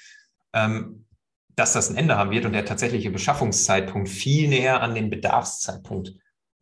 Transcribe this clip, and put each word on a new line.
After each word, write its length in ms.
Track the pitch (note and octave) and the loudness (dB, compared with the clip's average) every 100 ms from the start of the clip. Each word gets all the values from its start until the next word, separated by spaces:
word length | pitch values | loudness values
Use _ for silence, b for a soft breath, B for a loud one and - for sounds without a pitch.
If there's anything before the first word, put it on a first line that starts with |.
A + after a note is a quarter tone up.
| B B B _ _ | B B B _ _
ähm, 520 | A2+ G#2+ A2 A2+ - _ _ _ _ _ - | 0 0 0 -6 -14 _ _ _ _ _ 0
dass 180 | A2 | 2
das 160 | A2+ G#2 | 2 0
ein 60 | B2 | 0
Ende 220 | D#3 G#2 | 2 2
haben 140 | G2+ | 2
wird 140 | A#2 A2 | 0 0
und 80 | |
der 120 | G#2 G2+ | -2 -2
tatsächliche 460 | G#2 A#2+ A2 G2 | -2 -2 -2 -4
Beschaffungszeitpunkt 960 | F#2+ - C#3+ A2+ - - G2 F#2 G2+ F#2+ | -2 0 0 0 2 2 2 0 -4 -4
viel 380 | - C3 D3 D3 | -4 0 2 4
näher 320 | C3+ C3 B2+ | 4 4 2
an 120 | A#2 A2+ | 0 -2
den 140 | G#2+ | -2
Bedarfszeitpunkt 1040 | A2 - A#2+ - - - G2 - F#2+ F2+ b b b _ _ | -2 2 0 0 -6 -8 -8 -8 -8 -8 b b b _ _